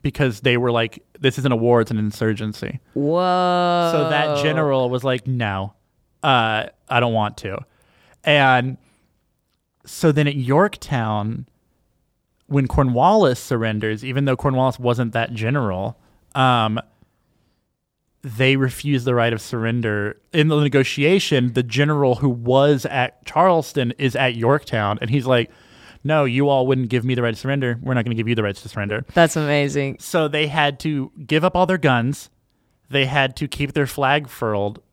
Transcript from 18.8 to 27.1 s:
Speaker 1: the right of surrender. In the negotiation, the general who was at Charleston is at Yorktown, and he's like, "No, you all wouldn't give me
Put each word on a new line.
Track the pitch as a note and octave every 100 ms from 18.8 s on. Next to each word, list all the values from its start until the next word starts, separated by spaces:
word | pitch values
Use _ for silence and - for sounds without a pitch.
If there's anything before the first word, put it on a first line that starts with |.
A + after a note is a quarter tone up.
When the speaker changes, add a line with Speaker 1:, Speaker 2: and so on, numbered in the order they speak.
| D3 C3+
Speaker 1:
the | B2
right | A#2+ A#2
of | A2
surrender. | - A#2+ A2+ A#2+ A2 G#2 G#2 - _
In | E3 D#3
the | D3+
negotiation, | C#3+ C#3 C3+ - D3 F#3+ - C#3 B2
the | A#2+
general | A#2+ B2 C#3+ D3+ C3+ A#2+
who | C#3+
was | B2 A#2+ C3 C#3+ C#3+ D3
at | C3+ B2 _
Charleston | - - F#3 E3 C#3 C#3+ A#2+ -
is | C3+
at | A#2 C3 A#2
Yorktown, | A#2 D3 - A2+ G#2 G#2
and | G#2+
he's | C#3 B2
like, | B2 A#2 _ _ - - -
"No, | C#3 D#3
you | C3+ B2 C#3+
all | C#3 B2+
wouldn't | C3 A#2+
give | B2+
me | B2+